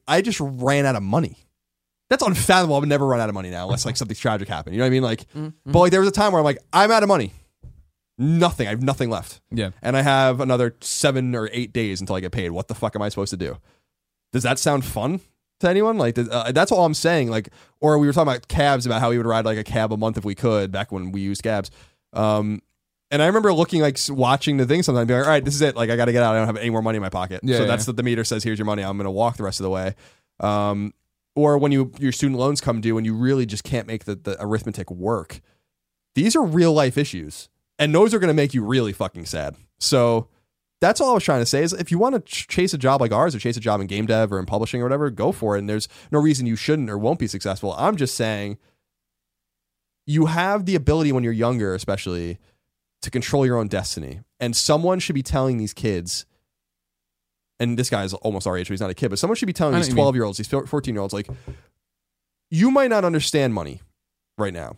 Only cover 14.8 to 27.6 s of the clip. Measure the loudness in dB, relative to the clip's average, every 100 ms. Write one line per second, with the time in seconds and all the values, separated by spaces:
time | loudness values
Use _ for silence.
14.8 | -2 -4 -4 -4 -8 _ _ _ 0 2
15.8 | 2 2 0 0 -2 -2 0 2 2 4
16.8 | 2 2 2 2 0 -2 -6 -14 _ _
17.8 | 2 4 4 4 2 0 -2 2 2 2
18.8 | 0 0 2 0 2 0 0 -2 -4 -2
19.8 | -2 0 -2 -4 -6 -2 0 0 0 -4
20.8 | -6 -6 -6 -6 -6 -4 -2 -4 -4 -12
21.8 | -20 _ _ -2 0 2 0 -4 -10 _
22.8 | _ _ _ 2 4 4 4 4 2 2
23.8 | 2 0 -4 0 2 2 2 0 2 2
24.8 | 2 2 2 2 4 2 2 2 0 2
25.8 | 0 2 2 4 4 2 0 -2 -2 0
26.8 | 0 -2 -4 -4 -6 -4 0 2